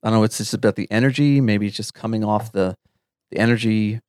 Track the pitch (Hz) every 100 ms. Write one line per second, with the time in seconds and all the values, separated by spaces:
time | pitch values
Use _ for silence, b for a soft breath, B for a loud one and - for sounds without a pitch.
0 | 113 110 107 - 110 104 107 101 - 107
1 | 127 131 147 139 123 104 104 101 104 -
2 | 110 110 107 107 110 101 92 92 _ _
3 | _ _ _ - 113 117 110 110 107 113